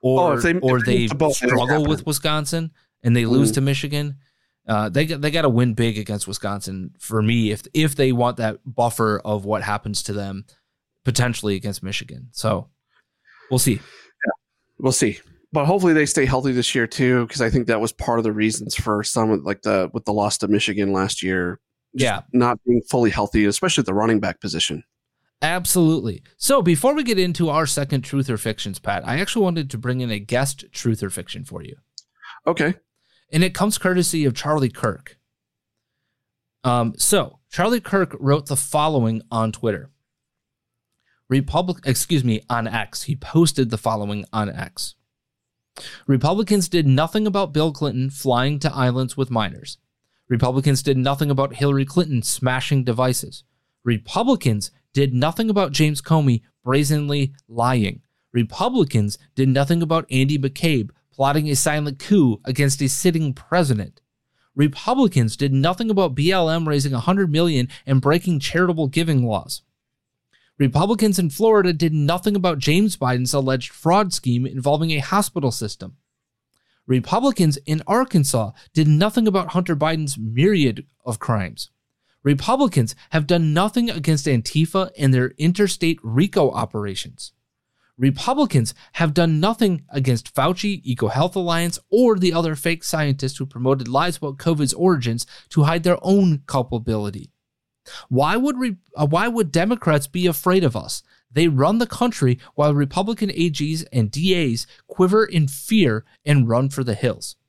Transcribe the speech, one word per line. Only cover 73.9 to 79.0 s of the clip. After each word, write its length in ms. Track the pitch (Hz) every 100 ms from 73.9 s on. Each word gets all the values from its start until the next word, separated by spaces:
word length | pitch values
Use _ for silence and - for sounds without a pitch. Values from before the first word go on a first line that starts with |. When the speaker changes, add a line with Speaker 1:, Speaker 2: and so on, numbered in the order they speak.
| 185 202
Speaker 1:
scheme 320 | - - 120
involving 460 | 131 135 131 151 165
a 80 | 151
hospital 540 | 131 196 208 - 139
system. 440 | - 107 - 92 - _ _ _ _ _ _ _ _ -
Republicans 680 | 127 - 202 277 247 165 143
in 220 | - 151 -
Arkansas 640 | 220 254 180 139 123 107 - -
did 140 | - 151
nothing 400 | 151